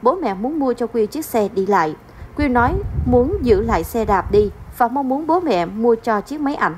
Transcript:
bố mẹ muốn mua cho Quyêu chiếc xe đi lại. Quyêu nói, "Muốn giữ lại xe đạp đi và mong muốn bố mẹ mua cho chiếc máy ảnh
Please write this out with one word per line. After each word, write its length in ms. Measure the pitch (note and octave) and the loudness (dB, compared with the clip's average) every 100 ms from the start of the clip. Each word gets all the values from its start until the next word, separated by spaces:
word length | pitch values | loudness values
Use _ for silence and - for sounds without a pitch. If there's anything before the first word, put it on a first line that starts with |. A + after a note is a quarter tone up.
bố 120 | A#3+ | 0
mẹ 200 | F4+ B3+ | 0 -2
muốn 240 | F#3+ B3 D#4+ | -2 -4 -2
mua 140 | C4 | -2
cho 140 | A#3+ A#3 | -2 -2
Quyêu 200 | A#3 G#3 | -2 -2
chiếc 180 | D4+ | -4
xe 240 | D#4 A#3 G3+ | -4 -2 0
đi 180 | G3 F#3+ | -2 0
lại. 300 | G3 D#3 D3+ - - - - | 2 0 -4 -14 -18 -12 -4
Quyêu 120 | D4 | 0
nói, 240 | B3 B3 F#4 G#4 - - | 2 2 0 -2 -2 2
"Muốn 320 | B3 C4 G4+ | 4 2 0
giữ 180 | B3+ G3 | 2 2
lại 240 | A3+ F#3 | 2 -2
xe 200 | E3 A#3+ | -2 -2
đạp 260 | G#3+ G3 - | 0 0 2
đi 200 | G#3 G#3 - - - | 2 2 -2 -8 -2
và 100 | A#3+ | 0
mong 200 | C4 C4 | 0 -2
muốn 180 | C4+ D#4 | -2 0
bố 140 | F4 | 0
mẹ 260 | E4 F#3 E3+ | 2 0 -2
mua 280 | G#3 A#3+ | 0 2
cho 260 | A3+ A#3 G#3+ | 2 0 -4
chiếc 200 | - D4+ | -4 -6
máy 140 | C#4 | -4
ảnh 200 | D4 F#3 | -2 -2